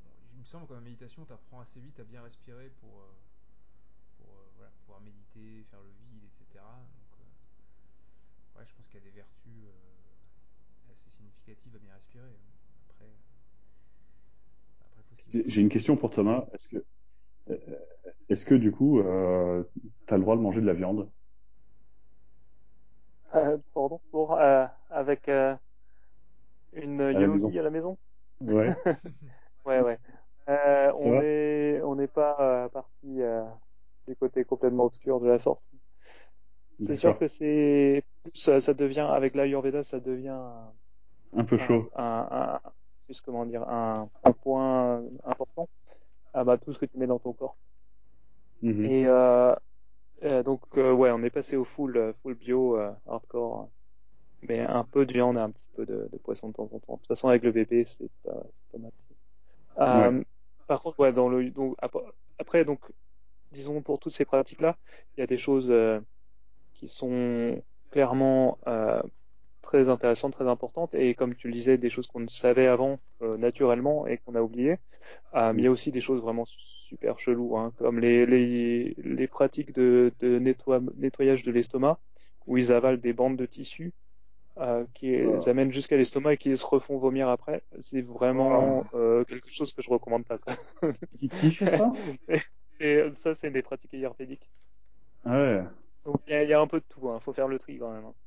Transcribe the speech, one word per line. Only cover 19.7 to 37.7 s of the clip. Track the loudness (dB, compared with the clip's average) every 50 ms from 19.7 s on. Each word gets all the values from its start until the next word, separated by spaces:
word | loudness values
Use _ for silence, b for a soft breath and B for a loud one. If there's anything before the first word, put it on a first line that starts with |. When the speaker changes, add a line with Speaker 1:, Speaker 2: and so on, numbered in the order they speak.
| -10 -14 -14 -14 -16 -16 -4
Speaker 2:
t'as | 2 2
le | 4 4
droit | 4 4
de | 4 2
manger | 0 0 2
de | 2
la | 2 2
viande ? | 2 0 -2 -2 -4 -4 -8 -10 -16 -16 -16 -16 -16 -16 -16 -16 -16 -16 -16 -16 -16 -16 -16 -16 -16 -16 -16 -16 -16 -16 -16 -16 -16 -16 -16 -16 -16 -16 -16 -16 -16 -16 -16 -16 -16 -16 -16 -16 -16 -14 0 2
Speaker 3:
Euh, | 2 4 4 2 0 -4 -6 -4
pardon, | -2 -2 -2 -2 -6 -12 -6
pour, | -2 -2 0 2 4
euh, | 6 8 8 8 8 6 2 -2 -14 -16 -8
avec, | -6 -4 0 0 0 0 0 0
euh, | 2 4 4 2 0 -2 -10 -16 -18 -18 -18 -16 -16 -16 -16 -16 -16 -16 -16 -16 -16 -16 -16 -16 -16 -16 -16 -14 -12
une | -10 -8 -6 -2 0
Speaker 2:
À | 2 2 4
la | 6
Speaker 3:
yogi | 6 6 4
Speaker 2:
maison. | 4 2 2 0 0
Speaker 3:
à | 0
la | 0
maison ? | 0 -2 -4 -4 -8 -8 -12 -16 -16 -16 -16 -16 -12 -10
Speaker 2:
Ouais. | -2 2 4 4 4 4 2 0 0
Speaker 3:
<laughs> | 0 0 0 -4 -14 -14 -14 -16 -16 -16 -16 -16 -16 -16 -12 -4
Ouais, | 0 2 4
ouais. | 4 2 0 -2 b b b b b b -16 -14 -2 0
Euh, | 0 4 6 6 6 8 6 6 4
Speaker 2:
Ça | 4
Speaker 3:
on | 4 4 6
Speaker 2:
va ? | 6 6
Speaker 3:
est, | 4 2 2 2 2 2 2 2 2 2 0 0
on | -2 -2
n'est | -2 -2 -2
pas, | 2 2 2 2 4 4
euh, | 4 4 4 2 0 -4
parti, | -6 -10 -12 -12 -16 -16 -14 -8 -4 -2 0
euh, | 0 0 -2 -4 -6 -10 -16 -16 -16 -16 -16 -18 -18 -18 -16 -12 -12
du | -6
côté | -2 -2 0 0 0 0
complètement | 0 0 2 2 2 4 4 2
obscur | 2 2 -2 -2 0 0 2
de | 6 6
la | 4 6
force. | 4 2 0 0 -4 -16 -16 -16 -16 -16 -16 b b b b b b b b -16 -16 -16 -16 -16 -18 -18 -10 -8 -4
C'est | -4 -2
sûr | 6 6 6
Speaker 2:
D'accord. | 6 6
Speaker 3:
que | 0 -2
c'est | -2 -2 0 2 4 6 6 6